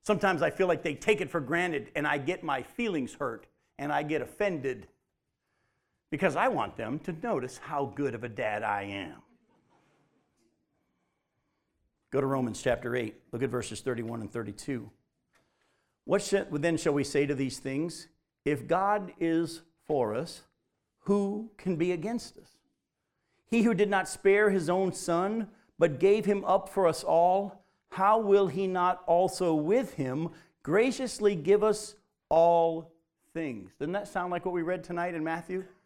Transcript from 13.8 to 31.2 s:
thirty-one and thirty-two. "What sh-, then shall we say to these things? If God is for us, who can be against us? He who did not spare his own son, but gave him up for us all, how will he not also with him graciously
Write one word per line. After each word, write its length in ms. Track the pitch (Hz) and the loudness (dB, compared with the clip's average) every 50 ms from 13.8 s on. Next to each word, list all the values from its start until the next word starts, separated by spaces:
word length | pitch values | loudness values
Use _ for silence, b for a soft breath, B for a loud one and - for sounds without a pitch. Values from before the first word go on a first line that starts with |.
thirty-one 400 | - 131 123 113 113 113 117 117 | -4 -4 -4 -4 -6 -6 -8 -8
and 100 | 107 98 | -10 -8
thirty-two. 600 | - 120 110 104 98 - - - 135 120 107 107 _ _ _ _ _ _ _ _ _ _ _ _ _ _ _ _ _ _ _ _ _ _ _ | -8 -8 -8 -8 -12 -12 -8 -6 -6 -6 -8 -12 _ _ _ _ _ _ _ _ _ _ _ _ _ _ _ _ _ _ _ _ _ _ _
"What 160 | - 170 202 | 0 0 0
sh-, 240 | 196 - 196 196 - - | 2 0 0 0 0 -2
then 260 | 135 147 143 170 165 | -4 0 0 0 0
shall 160 | 156 - 160 143 | 2 0 2 2
we 100 | 143 135 | 2 0
say 220 | 139 - 143 147 | 0 2 0 2
to 80 | 139 147 | 2 0
these 240 | 131 139 131 - | -2 -2 -4 -4
things? 500 | - - 139 135 139 160 175 160 - - - _ _ _ _ _ _ _ | -6 -8 -6 -4 -4 -4 -4 -8 -12 -18 -20 _ _ _ _ _ _ _
If 220 | 143 151 - 123 | -2 -2 -2 0
God 460 | 139 165 180 196 202 208 208 190 180 - - | 0 0 2 2 2 0 0 -2 -8 -6 -2
is 420 | 165 165 165 165 170 160 165 - - _ _ _ _ | 0 2 2 2 0 -2 -6 -14 -18 _ _ _ _
for 260 | - 156 135 120 107 107 | -2 0 0 0 0 0
us, 300 | 120 165 165 - - - _ _ _ _ _ _ _ _ _ _ _ | -4 -4 -6 -10 -18 -20 _ _ _ _ _ _ _ _ _ _ _
who 500 | _ - 202 202 202 196 208 208 226 226 _ | _ 0 0 2 2 0 -2 -6 -8 -12 _
can 180 | - - 185 180 | -8 -4 -4 -2
be 160 | 151 170 180 | 0 0 0
against 460 | 180 170 156 214 240 240 - - _ | -2 -2 -4 -6 -6 -6 -8 -10 _
us? 200 | - - _ _ _ _ _ _ _ _ _ _ _ _ _ _ _ _ _ _ _ _ | -20 -20 _ _ _ _ _ _ _ _ _ _ _ _ _ _ _ _ _ _ _ _
He 160 | _ 226 233 214 | _ 2 4 4
who 100 | 233 220 | 4 4
did 160 | 170 208 202 | 4 2 2
not 180 | 196 185 185 | 2 -2 -2
spare 440 | - - - - 196 196 202 214 208 | -4 -10 2 4 6 6 8 6 6
his 180 | 196 190 156 151 | 4 2 2 2
own 240 | 175 190 190 185 175 | 2 2 2 0 -2
son, 560 | - - - 170 170 185 202 220 226 214 b b b b b b - | -4 -2 0 0 0 2 0 -2 -4 -4 b b b b b b 2
but 200 | 165 160 143 127 | 2 2 4 4
gave 260 | 180 196 202 220 - | 6 6 6 6 4
him 180 | 190 208 196 185 | 2 0 0 2
up 240 | - 185 196 196 - | 2 2 2 0 -2
for 160 | - 196 185 | 0 4 4
us 160 | 165 156 - - | 4 4 2 0
all, 600 | - 160 165 170 180 185 196 202 202 - b b b b b b _ | 2 4 4 6 4 4 2 0 -4 -10 b b b b b b _
how 300 | - 180 190 202 220 226 | -2 2 4 6 6 4
will 280 | 220 202 196 202 196 | 6 6 6 6 6
he 200 | 175 139 185 196 | 4 0 -2 -2
not 360 | 185 185 185 175 180 185 185 - | 0 0 2 2 2 2 0 2
also 480 | - 170 175 185 185 - - 185 170 160 | 2 4 4 4 2 0 0 0 2 2
with 400 | 156 151 160 208 254 240 - - | 2 2 2 2 2 2 -2 -6
him 340 | - 135 127 127 151 165 160 B B B B B _ | -6 -4 -4 -2 -4 -4 -6 B B B B B _
graciously 720 | _ 139 160 208 233 269 - - 262 240 - - | _ 0 2 2 2 2 0 -4 -6 -6 -6 -4